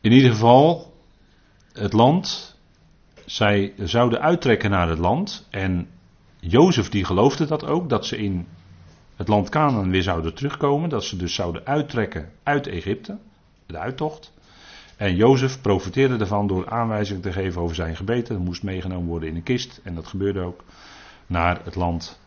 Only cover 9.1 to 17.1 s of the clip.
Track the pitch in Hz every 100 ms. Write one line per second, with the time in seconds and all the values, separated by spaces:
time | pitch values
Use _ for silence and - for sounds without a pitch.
9.1 | - 104 104 92 151 151 120 92 92 92
10.1 | 85 82 80 139 - 143 143 170 127 -
11.1 | 95 90 - 87 85 - 143 147 120 104
12.1 | - 76 - - 143 - 90 98 104 -
13.1 | 202 - _ _ _ _ 80 95 131 156
14.1 | - - _ _ - - - - _ 98
15.1 | 90 113 131 131 - 104 95 95 110 135
16.1 | 123 98 101 101 95 95 113 117 107 101